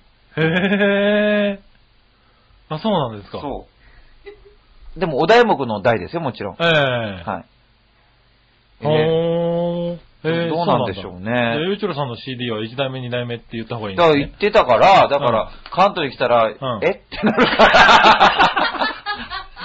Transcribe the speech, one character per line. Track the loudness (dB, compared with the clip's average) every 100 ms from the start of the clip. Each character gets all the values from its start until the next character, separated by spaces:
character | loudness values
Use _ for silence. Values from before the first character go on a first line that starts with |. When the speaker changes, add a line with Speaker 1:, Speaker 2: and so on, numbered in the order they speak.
| _ _ _ -2
Speaker 1:
へ | 0 0 0 2 2 2 2 2 2 0 -2 -4 _ _ _ _ _ _ _ _ _ _ -12
ー。 |
あ、 | -6
そ | -2
う |
な | -2 -2
ん | -8
で | -14
す |
か。 | -12
Speaker 2:
そ | -10 -10 -14 _ _ -20 -20 _ -20 -20 -20 _ _ _ -18 -6
う。 |
で | -4
も、 | 0
お | 4
題 | 6 4
目 | 2 -2
の | -2
題 | 0 0
で | -2
す | -6
よ、 |
も | -6
ち | -6
ろ | -10
ん。 | -4
Speaker 1:
え | 0
え。 | 2 2 -2 -6 -8
Speaker 2:
は | -8 -8 -10 _ _ _ _ _ _ _ _ _ _ _ _ _
い。 | 0
Speaker 1:
お | 2 2 0 0 -2 -2 -2 -2 -4 -6
ー。 | -8 -14 _
え | -4
ー、 | -2 -2
Speaker 2:
ど | -2
う | 0
な | 0
ん | -2
で |
し | -6 -12
ょ |
う |
ね。 | -10
Speaker 1:
そ |
う |
な |
ん |
だ。 | -4
じ |
ゃ | -2 -2
あ、 | -2
ゆ | -4
う | -4
ち | -6
ろ | -6
さ |
ん | -8
の | -8
シ | -10
ー | -8
デ | -6
ィ |
ー |
は | -6
一 | -6 -6
代 | -6
目、 | -6
二 | -6
代 | -6 -6
目 | -10
っ |
て | -10
言 | -12
っ | -10
た | -8
方 |
が | -6
い |
い | 2
ん |
で |
す | 2
ね。 |
Speaker 2:
だ |
か | 2
ら | 0
言 | -4
っ |
て | 0
た | 2 2
か | 4
ら、 | 6 6 4
だ | 2
か | 0
ら、 | 0
Speaker 1:
う | -2
ん。 | -10 -8
Speaker 2:
関 | 0 0
東 | 0 -6
に |
来 | -2
た | 2
ら、 | 4
Speaker 1:
う | 2
ん。 | -2 -8 -2
Speaker 2:
え | -2
っ |
て | -2 -8 -4
な | -2
る | 2 2 4
か | 4
ら。 | 6 6 6 6 6 4 4 0 0 -4 -4 -6 -6 -10 -10 -10 -12 -14 -18